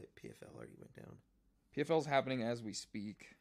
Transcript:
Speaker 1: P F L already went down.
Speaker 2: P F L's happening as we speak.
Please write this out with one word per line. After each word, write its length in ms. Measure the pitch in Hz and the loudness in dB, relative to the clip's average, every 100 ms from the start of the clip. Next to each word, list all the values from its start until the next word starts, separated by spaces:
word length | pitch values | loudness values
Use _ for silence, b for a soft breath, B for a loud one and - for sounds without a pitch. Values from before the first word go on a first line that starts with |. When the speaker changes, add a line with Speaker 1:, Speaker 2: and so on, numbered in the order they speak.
| - - | -14 -14
Speaker 1:
P 120 | 57 | -14
F 60 | - | -14
L 60 | - 58 | -14 -12
already 160 | 57 - | -14 -14
went 160 | - - | -18 -16
down. 200 | - - _ _ _ _ _ | -16 -16 _ _ _ _ _
Speaker 2:
P 60 | - | -2
F 80 | 147 | 4
L's 140 | 160 147 | 4 6
happening 360 | 139 127 131 | 4 4 2
as 180 | 113 120 | 2 0
we 120 | 110 | -2
speak. 640 | 98 - 110 104 95 - - | -6 -6 -6 -6 -8 -16 -20